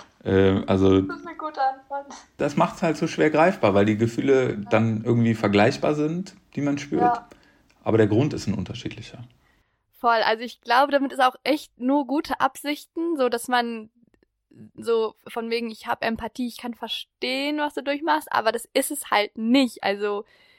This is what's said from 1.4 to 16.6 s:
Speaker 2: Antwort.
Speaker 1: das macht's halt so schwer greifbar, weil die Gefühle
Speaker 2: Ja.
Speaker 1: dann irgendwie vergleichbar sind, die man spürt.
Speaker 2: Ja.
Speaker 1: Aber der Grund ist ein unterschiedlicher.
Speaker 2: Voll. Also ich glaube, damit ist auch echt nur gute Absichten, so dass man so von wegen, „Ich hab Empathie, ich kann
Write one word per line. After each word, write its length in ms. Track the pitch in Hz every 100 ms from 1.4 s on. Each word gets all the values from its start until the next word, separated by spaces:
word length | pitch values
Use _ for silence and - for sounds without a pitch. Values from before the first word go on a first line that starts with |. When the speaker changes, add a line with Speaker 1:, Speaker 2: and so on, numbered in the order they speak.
| 311 302
Speaker 2:
Antwort. 540 | 269 269 - 277 277 - - -
Speaker 1:
das 200 | 143 208
macht's 260 | 185 -
halt 140 | 165 156
so 100 | 165
schwer 220 | - 156
greifbar, 440 | 147 170 196 107
weil 100 | 98
die 120 | 101 107
Gefühle 540 | 117 - 135 135 127
Speaker 2:
Ja. 20 | 104 101
Speaker 1:
dann 320 | 110 113 107
irgendwie 300 | 110 120 117
vergleichbar 600 | 110 104 101 110 - 143
sind, 420 | 151 151 170 190 - _
die 60 | -
man 180 | 143 143
spürt. 240 | 143 151
Speaker 2:
Ja. 260 | 247 233 - - _ _ _ _
Speaker 1:
Aber 160 | - 110
der 80 | 107
Grund 260 | 107 147
ist 140 | - -
ein 80 |
unterschiedlicher. 720 | 95 90 101 107 - - - 120 _ _ _ _ _ _ _
Speaker 2:
Voll. 240 | 240 226
Also 200 | 220 220
ich 160 | 240 -
glaube, 320 | - 233 277
damit 200 | 277 269
ist 80 | 262
auch 120 | 254 254
echt 340 | - 294 - -
nur 260 | 247 285 254
gute 340 | 277 - 269
Absichten, 760 | 269 - 285 294 - - 339 311
so 120 | 247
dass 200 | 233 247
man 420 | 247 240 233 220 _ _ _ _ _ _ - 214 -
so 380 | 220 226 220 - -
von 240 | 240 226
wegen, 200 | 233 233
„Ich 160 | 214 233
hab 180 | 233
Empathie, 420 | 226 226 226 - 247
ich 120 |
kann 160 | -